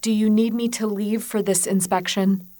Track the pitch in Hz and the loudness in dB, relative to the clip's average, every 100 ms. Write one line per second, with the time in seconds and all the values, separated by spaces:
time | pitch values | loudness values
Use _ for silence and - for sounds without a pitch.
0 | - 214 214 214 226 226 233 233 220 202 | 0 2 4 4 2 0 -2 -2 -4 -2
1 | 208 220 214 220 196 185 - 190 185 185 | -2 -4 -4 -4 0 0 0 0 0 -2
2 | 180 - 190 196 - | -2 0 0 0 -4